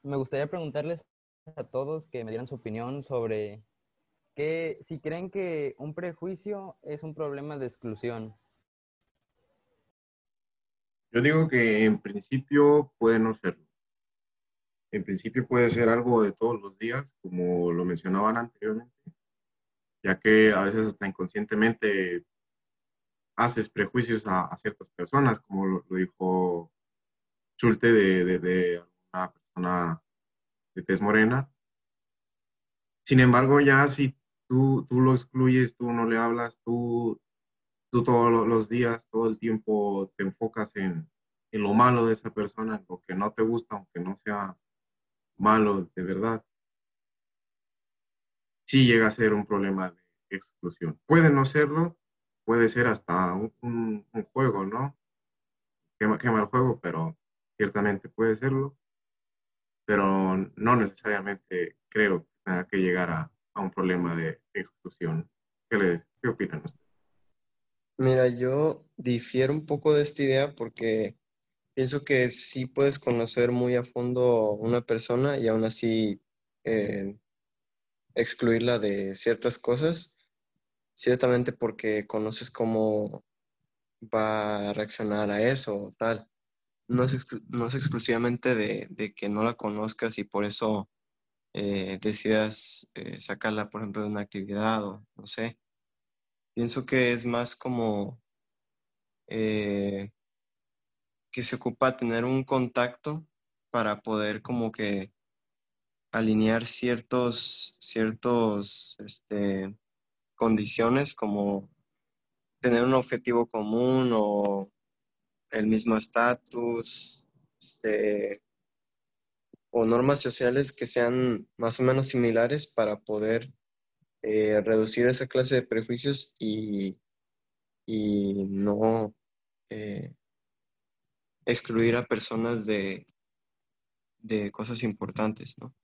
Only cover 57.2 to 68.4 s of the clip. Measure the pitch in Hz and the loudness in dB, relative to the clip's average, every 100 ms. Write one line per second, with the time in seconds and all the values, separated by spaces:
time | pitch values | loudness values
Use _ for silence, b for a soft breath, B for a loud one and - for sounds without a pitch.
57.2 | _ _ _ _ 101 104 104 98 - - | _ _ _ _ -2 2 0 0 -6 0
58.2 | 113 110 131 135 139 _ _ _ _ _ | 0 2 0 -2 -4 _ _ _ _ _
59.2 | _ _ _ _ _ _ - 104 98 95 | _ _ _ _ _ _ 0 2 4 2
60.2 | 95 95 92 - 110 123 101 - 107 104 | 2 0 -4 -2 2 4 2 -4 -6 -4
61.2 | 98 98 _ 90 87 _ _ 107 107 90 | -4 -10 _ -6 -6 _ _ 0 2 0
62.2 | - _ - 92 90 98 92 90 87 82 | -4 _ -6 -4 -2 0 0 0 -2 -4
63.2 | 78 _ _ 104 95 92 92 90 87 85 | -6 _ _ -8 -8 -2 -2 0 -2 -2
64.2 | 80 78 _ 101 92 _ 90 _ 85 80 | -6 -8 _ -12 -12 _ -20 _ -6 -4
65.2 | 82 _ _ _ _ 110 95 85 - _ | -8 _ _ _ _ 0 2 0 -6 _
66.2 | 123 - 92 78 - _ _ _ _ _ | -6 -4 -6 -6 -12 _ _ _ _ _
67.2 | _ _ _ _ _ _ _ - 131 127 | _ _ _ _ _ _ _ -2 2 4
68.2 | 127 120 | 4 2